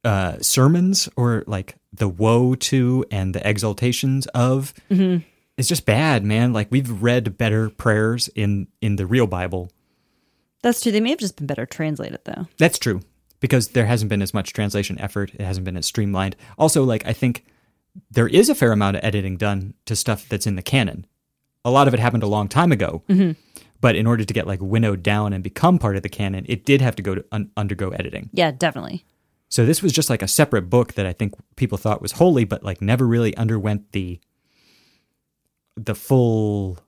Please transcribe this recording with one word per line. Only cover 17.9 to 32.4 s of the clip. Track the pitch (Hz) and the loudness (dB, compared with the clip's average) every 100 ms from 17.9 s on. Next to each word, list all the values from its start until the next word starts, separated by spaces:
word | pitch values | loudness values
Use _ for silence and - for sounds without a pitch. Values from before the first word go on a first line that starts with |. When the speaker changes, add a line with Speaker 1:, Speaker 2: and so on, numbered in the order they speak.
| - _ | -20 _
Speaker 1:
there | - 117 | 0 4
is | 170 240 | 4 4
a | 277 | 4
fair | 117 | 4
amount | 107 98 98 | 4 2 0
of | |
editing | 107 101 95 92 | -2 -2 -4 -2
done | 104 98 92 - - | -2 -2 -6 -12 -6
to | 110 | -4
stuff | - 107 - | -2 -4 -4
that's | 104 110 | -4 -2
in | 95 | -4
the | |
canon. | - 135 104 78 - _ _ _ _ _ | -2 0 0 -6 -16 _ _ _ _ _
A | 120 | 2
lot | 135 139 | 4 4
of | |
it | 120 | 4
happened | 117 117 | 2 0
a | 104 | 0
long | 107 101 | 0 0
time | 143 175 | 2 2
ago, | 120 82 82 - | 2 0 -4 0
Speaker 2:
Mm-hmm. | 190 180 156 _ - _ _ | 2 2 0 _ -20 _ _
Speaker 1:
but | 123 92 | 0 2
in | 110 | 2
order | 117 | 0
to | 101 | 0
get, | 110 82 | -4 -4
like, | 92 | -6
winnowed | 95 113 113 98 | -2 0 0 0
down | 87 104 104 | 0 0 -2
and | 95 | -4
become | 98 - 165 180 | -6 0 2 4
part | 107 98 | 0 -2
of | |
the | 98 | -6
canon, | - 98 95 - | -6 -4 -4 -6
it | 110 - | -4 2
did | 139 | 4
have | 127 104 | 4 -2
to | |
go | 98 92 | -4 -6
to | - | -6
un-, | 110 101 - | -8 -6 -6
undergo | 101 98 95 | -4 -4 -6
editing. | - 92 - 104 | -6 -8 -10 -6
Speaker 2:
Yeah, | - 165 | 0 0
definitely. | 131 165 139 76 - _ _ _ _ _ | 0 -4 -4 -12 -14 _ _ _ _ _
Speaker 1:
So | - 117 | 2 4
this | 165 | 4
was | 190 | 2
just, | 135 - | 0 -2
like, | 113 | -2
a | 95 | 0
separate | - 147 110 90 | 2 2 0 2
book | 123 113 | 0 0
that | - 95 | -4 -6
I | |
think | 87 104 - _ - | -4 -6 -6 _ -4
people | 104 101 | -4 -2
thought | 110 107 | -2 -2
was | - | -6
holy, | - 180 139 | -2 2 2